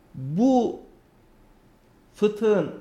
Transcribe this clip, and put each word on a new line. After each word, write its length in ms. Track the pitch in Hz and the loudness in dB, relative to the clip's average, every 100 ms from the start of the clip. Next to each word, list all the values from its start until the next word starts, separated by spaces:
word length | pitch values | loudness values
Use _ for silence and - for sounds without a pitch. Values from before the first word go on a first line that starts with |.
| _ - | _ -12
bu 640 | 131 165 262 254 220 - - _ _ _ _ _ _ _ _ _ _ _ _ - | -6 0 2 2 0 -6 -16 _ _ _ _ _ _ _ _ _ _ _ _ -2
fıtığın 560 | 208 208 220 202 151 - | -2 0 0 2 0 -8